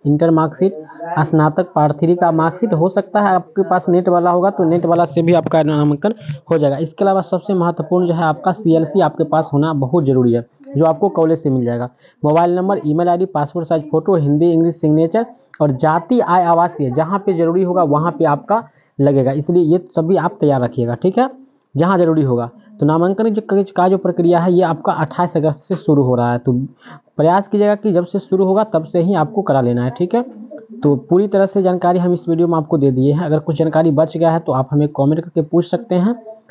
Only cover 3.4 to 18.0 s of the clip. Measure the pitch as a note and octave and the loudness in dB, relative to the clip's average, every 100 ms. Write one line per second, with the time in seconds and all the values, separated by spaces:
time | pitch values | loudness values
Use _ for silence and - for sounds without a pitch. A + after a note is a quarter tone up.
3.4 | F#3 G3 F#3 F3+ F3+ F3 F3+ F3 F3 F3 | -2 -4 0 0 2 0 2 2 2 2
4.4 | G3 G3 E3 F3 E3 E3+ E3+ C#3 E3 E3+ | 0 0 0 0 0 0 0 0 2 2
5.4 | - D#3+ D3+ D3+ D3 D3 G#3 A3+ D#3 D3 | 2 0 2 2 0 0 -2 -4 -10 -10
6.4 | - D#3+ C#3+ C#3 D#3+ - G3 F#3+ - F3+ | -2 0 0 -2 -6 -2 0 0 -2 -6
7.4 | - F#3+ E3+ E3+ D#3 F3+ F3 E3 D#3+ D3 | -2 -2 -2 -2 -2 0 0 0 -2 -2
8.4 | G3 - E3 D#3+ D#3+ G3 D#3 D3+ D#3 D#3 | -2 -2 0 2 2 0 0 0 -2 0
9.4 | D#3+ C#3+ D#3+ D3 C3 E3+ C#3 B2+ B2 A#2 | 0 0 0 -2 -2 0 2 2 2 0
10.4 | A#2 _ - C#3 D#3+ D#3+ G3+ F3 D#3+ D#3+ | -4 _ -8 0 0 2 -2 0 0 0
11.4 | C#3+ C3 A#2+ A#2+ B2 _ _ - D3 D#3+ | 0 -2 -2 -4 -8 _ _ -4 0 2
12.4 | F3 F3+ F#3 G3 D3+ D#3 F3 F3 F#3 D#3 | 2 0 -2 -2 -2 -2 0 0 -2 -4
13.4 | C#3+ F3 D#3+ E3 D3+ D#3 D#3 F3+ C#3+ D3 | -4 -6 -2 -4 -2 -2 0 0 2 2
14.4 | E3+ E3 E3 E3 D#3 D#3 E3 G#3+ A#3 - | 2 2 0 0 0 2 0 -2 -4 -12
15.4 | _ - D3+ B2+ D#3 E3 E3+ B3 - F3+ | _ -2 -2 0 0 0 0 0 2 2
16.4 | E3+ E3+ F3 - C3+ C3 D#3+ G3 G3+ E3+ | 2 2 0 -2 -4 -2 -2 -2 -2 0
17.4 | E3 F3 F3+ F3+ D#3 D3 | 0 0 0 0 0 0